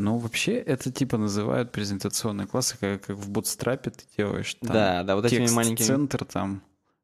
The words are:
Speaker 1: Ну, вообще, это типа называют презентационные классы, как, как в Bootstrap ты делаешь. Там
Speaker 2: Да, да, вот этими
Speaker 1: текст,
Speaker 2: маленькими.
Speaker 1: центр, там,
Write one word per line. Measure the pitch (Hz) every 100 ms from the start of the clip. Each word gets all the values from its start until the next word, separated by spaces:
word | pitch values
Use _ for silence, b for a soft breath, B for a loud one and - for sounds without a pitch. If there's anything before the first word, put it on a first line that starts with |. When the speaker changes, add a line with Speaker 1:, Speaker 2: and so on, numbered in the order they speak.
Speaker 1:
Ну, | 101 117
вообще, | 117 - - 240
это | - 131 -
типа | 127 131 117
называют | 107 101 104 127 120
презентационные | - 104 98 104 - 113 101 98
классы, | 127 127 -
как, | 98 98 -
как | 101
в | 98
Bootstrap | 104 - - 117 131 -
ты | - - -
делаешь. | 104 98 101 -
Там | 117
Speaker 2:
Да, | 113 98 90
да, | 95 98
вот | 117
этими | 120
Speaker 1:
текст, | 120 117
Speaker 2:
маленькими. | 113 113 110
Speaker 1:
центр, | 135 143 123 -
там, | 98 98 101 - _ _ _